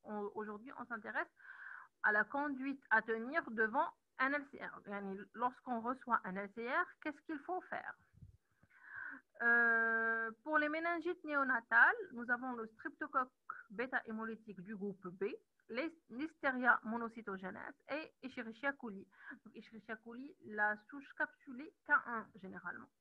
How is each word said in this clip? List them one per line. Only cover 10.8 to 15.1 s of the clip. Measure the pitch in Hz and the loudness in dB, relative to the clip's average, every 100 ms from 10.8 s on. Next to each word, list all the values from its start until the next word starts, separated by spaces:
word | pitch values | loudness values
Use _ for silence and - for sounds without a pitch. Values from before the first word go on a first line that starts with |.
| 330 339 330 359 | 0 0 -2 -4
néonatales, | 302 294 269 247 240 226 277 466 403 | 0 2 4 2 4 8 8 8 -4
nous | 233 240 | -8 -2
avons | 240 254 240 | 0 0 -6
le | 220 | -8
streptocoque | - 330 - 302 277 262 _ _ - - | -8 -12 -8 -2 0 0 _ _ -14 -12
bêta | 202 254 254 - | -6 -2 -2 -4
hémolytique | 220 220 220 220 185 | -6 -6 -8 -10 -14
du | 180 214 | -10 -6
groupe | 202 190 | -6 -6
B, | 180 | -10